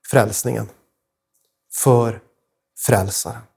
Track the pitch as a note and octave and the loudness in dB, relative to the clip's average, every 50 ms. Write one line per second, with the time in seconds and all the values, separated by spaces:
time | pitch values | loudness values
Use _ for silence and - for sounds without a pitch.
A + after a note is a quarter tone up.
0 | _ - - C3 A2 G#2 G2+ - - B2 A#2 A2+ A2 G#2 - _ _ _ _ _ | _ 2 2 2 2 2 -2 -4 -4 -4 -4 -4 -6 -8 -14 _ _ _ _ _
1 | _ _ _ _ _ _ _ _ _ _ _ _ _ _ - - - C#3 B2 A#2+ | _ _ _ _ _ _ _ _ _ _ _ _ _ _ -8 0 2 4 4 4
2 | A#2 A#2 A2 G2+ _ _ _ _ _ _ _ _ _ _ _ - - - A#2 G2 | 4 0 -4 -8 _ _ _ _ _ _ _ _ _ _ _ -6 0 2 2 2
3 | F#2 F#2+ - - - E2 F2 A2+ - _ _ | 2 -2 -4 -6 -8 -8 -12 -14 -20 _ _